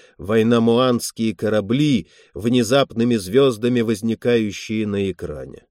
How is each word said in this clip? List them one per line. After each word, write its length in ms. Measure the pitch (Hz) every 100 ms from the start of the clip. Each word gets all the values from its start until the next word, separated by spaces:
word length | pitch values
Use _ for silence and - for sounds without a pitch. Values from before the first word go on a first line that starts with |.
| _ -
вайнамуанские 1160 | 90 113 113 117 113 117 127 120 - - 110
корабли, 720 | 95 107 107 98 127 151 120 - _ _
внезапными 840 | - 113 123 107 139 131 113 120 117
звёздами 640 | 90 120 139 104 120 123
возникающие 1040 | 113 104 113 110 123 120 107 92 - 110 104
на 240 | 101 98
экране. 560 | 90 82 71 65 - _